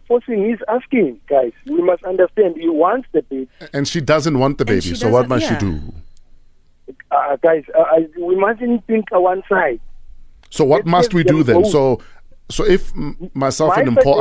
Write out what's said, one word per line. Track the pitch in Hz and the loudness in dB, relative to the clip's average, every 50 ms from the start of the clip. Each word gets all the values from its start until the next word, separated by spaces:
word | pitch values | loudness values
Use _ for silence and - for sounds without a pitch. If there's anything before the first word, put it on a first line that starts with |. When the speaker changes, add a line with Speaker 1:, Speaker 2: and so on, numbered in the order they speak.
| - - | -4 -2
Speaker 1:
forcing, | 240 247 240 - 233 202 190 226 | -2 -2 -2 -2 -4 -2 -2 -2
he's | 240 202 - - | -2 -4 -4 -4
asking, | 220 254 - - - 240 190 135 117 104 - - | -4 -4 -4 -2 0 0 0 0 -4 -8 -6 0
guys. | 139 135 127 120 - _ - | 0 0 0 0 -6 _ -10
We | 254 302 339 349 | -6 -2 0 0
must | 185 175 - - | 0 0 -2 -2
understand, | 185 190 185 180 170 - 214 208 175 165 | -6 0 2 2 2 2 0 0 0 0
he | 156 165 165 | -2 -4 -2
wants | 165 151 165 185 220 262 247 - - | 0 2 2 2 0 -2 -6 -4 -4
the | 147 131 | -4 -4
baby. | - 139 131 131 - _ - 175 151 - | -4 -8 -10 -10 -10 _ -20 -18 -8 -6
Speaker 2:
And | 143 139 | -4 -4
she | - - 175 | -2 -4 -4
doesn't | 143 117 151 156 139 165 151 123 | 0 2 0 2 2 0 0 2
want | 131 139 143 - | 0 0 0 -2
the | 143 | 0
Speaker 3:
And | - | 0
Speaker 2:
baby, | 107 92 | 0 0
Speaker 3:
she | 82 87 85 | 0 -2 -6
Speaker 2:
so | 78 - 110 | -2 0 2
what | 117 123 123 123 | 4 2 2 2
Speaker 3:
doesn't, | |
Speaker 2:
must | 131 117 - | 0 -2 0
she | - - | -2 -2
Speaker 3:
yeah. | 147 | -2
Speaker 2:
do? | 104 95 82 73 73 71 - - - - - - - _ - - - _ _ _ _ _ _ _ _ - 135 _ - - | -2 -2 -4 -4 -8 -12 -14 -16 -18 -20 -20 -20 -20 _ -20 -20 -20 _ _ _ _ _ _ _ _ -20 -20 _ -10 -4
Speaker 1:
Uh, | - 143 139 143 143 - - | -2 -2 -2 -2 -4 0 0
guys, | 165 165 156 139 - - 160 | 0 0 0 -2 -2 0 0
uh, | 165 | 2
I, | - 160 165 165 156 156 175 | 2 2 0 0 -2 -8 -8
we | 175 175 185 | -4 -2 0
mustn't | 190 196 208 233 214 247 240 240 226 - | 0 0 -2 -2 -2 -2 -2 -2 -2 -2
think | - 220 220 214 - 214 | -2 -2 -2 -2 0 0
on | 180 180 | 0 2
one | 180 185 190 190 - | 2 0 -2 -4 -2
side. | 202 185 175 143 120 - - - - - - - - - - - - - - - | -2 0 0 -2 -2 -6 -10 -16 -18 -18 -18 -20 -20 -20 -20 -20 -20 -20 -20 -12
Speaker 2:
So | - - 156 | -2 0 2
what | 131 147 175 | 2 2 2
Speaker 1:
Let's | 208 165 | 2 2
Speaker 2:
must | 170 180 - 233 | 2 2 2 2
Speaker 1:
give | 196 | 2
Speaker 2:
we | 175 165 | 2 2
Speaker 1:
them | 180 151 | 2 2
Speaker 2:
do | 160 147 | 2 4
then? | 123 - 175 202 | 4 4 4 4
Speaker 1:
both. | 214 175 | 4 2
Speaker 2:
So, | 147 135 135 123 - - - - - - - - - - - | 2 2 2 0 -2 -4 -14 -20 -20 -20 -20 -20 -20 -18 -12
so | - - 120 | -6 -2 2
if | - 180 185 - - - | 2 2 2 2 -2 -6
m-, | - - 147 - - 170 190 - | -6 -6 -8 -8 -10 -14 -12 -6
myself | 135 135 - - - 160 156 180 | -4 -4 -2 -2 0 0 2 2
Speaker 1:
My | 220 277 | 2 2
Speaker 2:
and | - 117 | 2 4
Mpho | - | 4
are | 254 135 139 - | 4 4 4 2